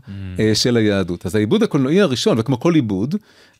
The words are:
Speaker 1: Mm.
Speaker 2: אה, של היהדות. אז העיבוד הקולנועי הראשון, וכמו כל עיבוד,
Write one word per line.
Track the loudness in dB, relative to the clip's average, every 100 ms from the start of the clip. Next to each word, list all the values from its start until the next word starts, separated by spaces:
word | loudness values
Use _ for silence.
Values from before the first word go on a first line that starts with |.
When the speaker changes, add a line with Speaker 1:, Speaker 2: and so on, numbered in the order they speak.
| -12
Speaker 1:
Mm. | -14 -10 -2
Speaker 2:
אה, | 0 2
של | 2 2
היהדות. | 2 0 -2 -6 -4
אז | -2
העיבוד | 0 2
הקולנועי | 0 0 2 2
הראשון, | 2 0 0 0
וכמו | 0 0
כל | 2 2
עיבוד, | 0 -2 -2 -4 -8 _ _ _